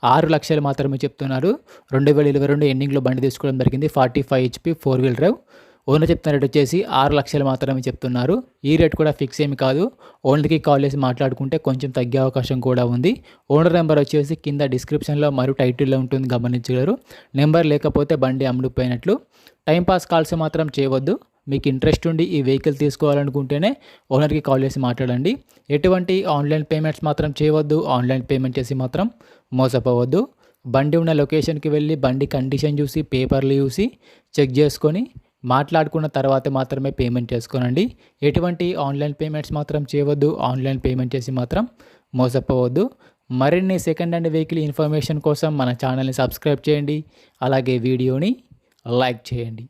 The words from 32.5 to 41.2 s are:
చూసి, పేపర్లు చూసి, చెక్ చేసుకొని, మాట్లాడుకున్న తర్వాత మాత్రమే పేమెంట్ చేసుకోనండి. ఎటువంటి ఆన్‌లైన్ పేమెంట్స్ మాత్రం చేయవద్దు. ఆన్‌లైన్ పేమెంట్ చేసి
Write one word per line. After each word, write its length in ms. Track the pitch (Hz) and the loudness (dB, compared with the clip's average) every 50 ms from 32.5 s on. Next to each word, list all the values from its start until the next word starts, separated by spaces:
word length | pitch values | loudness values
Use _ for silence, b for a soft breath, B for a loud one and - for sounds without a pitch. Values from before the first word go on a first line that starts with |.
| 139 135 151 151 147 143 147 | -2 -2 0 0 0 0 -2
చూసి, 180 | 139 - 156 151 - - | -2 -2 -6 -6 -2 -2
పేపర్లు 420 | 131 131 - - 135 135 135 139 139 139 | -2 0 0 0 0 2 2 2 2 0
చూసి, 240 | 135 123 - 202 254 - b b b b b b b _ - | 0 0 -2 -2 -2 -4 b b b b b b b _ 0
చెక్ 180 | 147 131 127 131 | 0 2 4 2
చేసుకొని, 420 | 151 147 135 - - 151 156 190 247 302 _ - _ _ _ _ - 123 | 2 2 2 0 0 0 0 0 -4 -6 _ -20 _ _ _ _ -4 0
మాట్లాడుకున్న 560 | 123 135 147 - - 160 156 151 - 160 156 151 - 139 | 2 2 2 2 2 0 0 2 -2 -4 -4 -2 -2 0
తర్వాత 280 | 131 139 135 135 127 151 135 131 | 2 2 2 2 0 -2 -2 -2
మాత్రమే 320 | 131 127 - 135 135 139 143 - | -4 -4 -4 -4 -4 -6 -4 -2
పేమెంట్ 300 | 127 120 120 123 120 113 | -2 -2 0 -2 -4 -2
చేసుకోనండి. 520 | 127 117 117 - - 131 123 120 123 151 196 247 - b b b b b - 147 | -6 -6 -6 -4 -4 -2 -2 0 0 0 -2 -2 -4 b b b b b 0 2
ఎటువంటి 400 | 143 175 170 180 175 165 180 175 180 165 147 | 2 2 0 0 -2 -2 -4 -4 -2 -2 -4
ఆన్‌లైన్ 320 | 139 139 139 147 147 143 _ | -4 -2 -4 -4 -4 -4 _
పేమెంట్స్ 300 | 160 156 151 151 147 - 160 151 | -6 -6 -6 -8 -6 -6 -6 -6
మాత్రం 240 | 147 - - 151 147 135 | -6 -4 -4 -4 -4 -2
చేయవద్దు. 380 | - 143 143 143 147 147 143 147 147 - - 127 | -2 -2 0 0 2 2 2 0 0 0 -2 -2
ఆన్‌లైన్ 300 | 123 131 127 135 135 131 - | -2 -2 -2 -2 -4 -2 -2
పేమెంట్ 260 | 131 127 131 127 123 120 | -2 -2 0 -2 -2 -4
చేసి 160 | 135 | -6